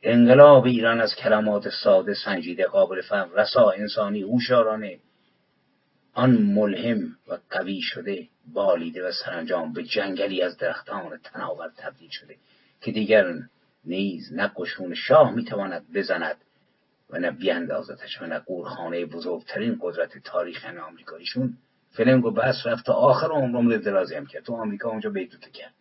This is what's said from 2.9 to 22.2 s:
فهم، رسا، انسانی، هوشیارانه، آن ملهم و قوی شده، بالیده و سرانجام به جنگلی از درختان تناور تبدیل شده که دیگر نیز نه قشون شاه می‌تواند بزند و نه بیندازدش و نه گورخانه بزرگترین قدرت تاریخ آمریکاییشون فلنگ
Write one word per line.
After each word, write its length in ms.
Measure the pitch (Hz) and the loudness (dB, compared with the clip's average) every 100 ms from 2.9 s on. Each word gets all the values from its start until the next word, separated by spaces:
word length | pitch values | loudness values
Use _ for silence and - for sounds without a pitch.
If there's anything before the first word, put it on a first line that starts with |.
| - | 0
فهم، 280 | - 101 90 92 | -4 -4 -2 0
رسا، 360 | 107 - 110 | 2 4 4
انسانی، 500 | 95 104 - 104 104 | 4 -4 -4 -2 -4
هوشیارانه، 800 | 98 120 120 123 113 110 104 90 _ _ _ _ _ _ _ _ _ _ _ | -2 -2 2 2 2 -2 -8 -14 _ _ _ _ _ _ _ _ _ _ _
آن 180 | - 127 | 0 4
ملهم 840 | 117 104 101 104 98 120 110 82 - _ | 6 4 2 0 -2 -2 -4 -4 -12 _
و 100 | 110 _ | -12 _
قوی 320 | - 95 98 | -8 -6 -6
شده، 460 | - - 87 95 82 _ - | -8 -10 -8 -10 -12 _ -12
بالیده 540 | - 95 87 - 92 90 | -2 0 0 -2 -8 -8
و 40 | |
سرانجام 640 | - - 92 120 107 - | -8 -10 -10 -6 -6 -6
به 100 | - | -10
جنگلی 580 | - 107 98 90 98 92 | -6 -6 -4 -4 -4 -2
از 160 | 90 - | -4 -4
درختان 600 | - - - 202 180 - | -8 -8 -10 -12 -12 -16
تناور 480 | - 120 - - - - | -18 -14 -10 -10 -12 -14
تبدیل 320 | - - 170 | -18 -18 -18
شده 260 | - _ - _ _ _ _ | -18 _ -20 _ _ _ _
که 100 | - | -8
دیگر 420 | 107 104 107 90 80 - _ _ _ - | -4 4 4 4 -2 -14 _ _ _ -10
نیز 480 | 90 98 87 69 | -4 -4 -6 -12
نه 180 | 82 85 - | -6 -6 -6
قشون 360 | 87 - 90 | -10 -10 -10
شاه 420 | 82 - 156 135 110 | -10 4 6 6 2
می‌تواند 500 | 117 107 98 85 _ | -6 -6 -6 -8 _
بزند 420 | 240 - 123 123 - _ _ _ _ _ _ _ | -6 -4 -4 -6 -10 _ _ _ _ _ _ _
و 100 | 131 | -6
نه 120 | 131 | -6
بیندازدش 920 | 110 135 127 - - - - - - | -4 -4 -2 -4 -6 -8 -16 -14 -14
و 40 | - | -10
نه 140 | 80 | -10
گورخانه 680 | - 90 82 87 85 - 117 | -8 -10 -10 -12 -8 -8 -8
بزرگترین 720 | 165 175 - - - 233 - | -10 -8 -8 -8 -6 -4 -4
قدرت 360 | 87 - - - | -6 -6 -6 -8
تاریخ 420 | - 87 87 80 - - 76 | -8 -6 -6 -10 -16 -16 -18
آمریکاییشون 680 | 82 - - - 123 131 - _ _ _ | -18 -20 -14 -10 -4 -4 -6 _ _ _
فلنگ 340 | - 117 131 | 0 4 4